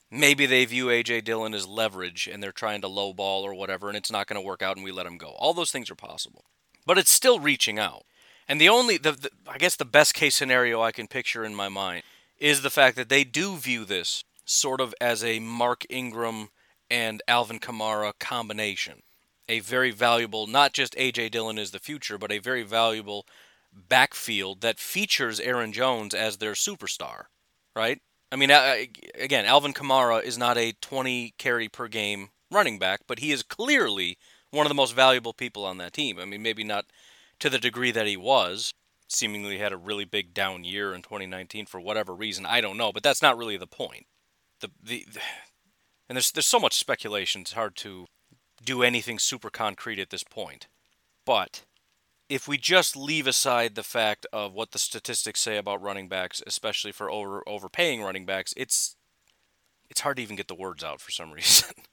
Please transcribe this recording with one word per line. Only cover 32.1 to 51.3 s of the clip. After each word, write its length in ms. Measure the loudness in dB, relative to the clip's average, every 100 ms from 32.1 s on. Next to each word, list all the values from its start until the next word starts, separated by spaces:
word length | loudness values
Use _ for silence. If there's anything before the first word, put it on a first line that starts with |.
| -4 -8 _ _
running 280 | 2 2 0
back, 220 | -2 -2 -6
but 140 | -6
he 120 | -2
is 100 | -2
clearly 760 | -4 -6 0 2 2 0 -4 -6 _ _ _
one 160 | 0 2
of 40 |
the 40 |
most 220 | 4 2 6
valuable 360 | 6 6 0
people 320 | -8 -8 -6
on 140 | -8 -8
that 140 | -10
team. 260 | -6 -6 -6
I 60 |
mean, 180 | -8 -4
maybe 220 | -4 -4
not 220 | -4 -4 -6 _ -20 -20 _ _
to 120 | -2
the 80 | 0
degree 320 | 0 0 0
that 140 | 0 0
he 100 | -2
was. 560 | 2 4 4 -2 -8 -8 _ _ _
Seemingly 520 | -4 -2 -4 -8 -4
had 140 | -4
a 40 | -6
really 280 | -6 -8
big 300 | -4 -6 -4
down 300 | -2 -2 -4
year 280 | -8 -6 -4
in 100 | -6
twenty 240 | -10 -10 -10
nineteen 400 | -12 -12 -14 -12
for 140 | -10
whatever 320 | -4 -4 -4
reason. 320 | -6 -8 -6 0
I 140 | 0
don't 160 | 0 0
know, 140 | -2
but 140 | 2
that's 180 | 2 6
not 160 | 4 4
really 180 | -2 -8
the 100 | -10
point. 380 | -10 -12 -12 -20 _ _ _ _ _
The, 100 | -14 -14
the, 240 | -10 -10 -10
the, 80 | -12 -10 -12 -18 _ _ _ _ _ -8
and 80 | -2
there's, 160 | 0
there's 140 | 0 2
so 120 | 4
much 160 | 4
speculation, 680 | 2 0 -4 -2 -4 -2 -4
it's 100 | -6
hard 240 | -4 -4 -6
to 300 | -14 -14 -18 _ _ _ _ _
do 180 | -6 2
anything 360 | 4 4 -2 -2
super 320 | -2 -2 -10
concrete 480 | -4 -4 -4 -6 -6
at 100 | -6
this 160 | -8
point. 420 | -10 -10 -12 -14 -20 _ _ _ _ _
But 380 | 0